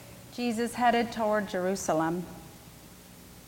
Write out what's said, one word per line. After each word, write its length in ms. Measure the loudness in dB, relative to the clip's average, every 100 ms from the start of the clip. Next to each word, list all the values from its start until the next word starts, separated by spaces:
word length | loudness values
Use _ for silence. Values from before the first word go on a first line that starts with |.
| -18 -20 -14
Jesus 400 | -4 -2 -2 -2
headed 380 | 2 4 6 2
toward 360 | 0 2 2 0
Jerusalem. 760 | 0 0 0 2 2 2 0 -4 -12 -16 -18 -20 -20 -20 -20 -20 -20 -20 -20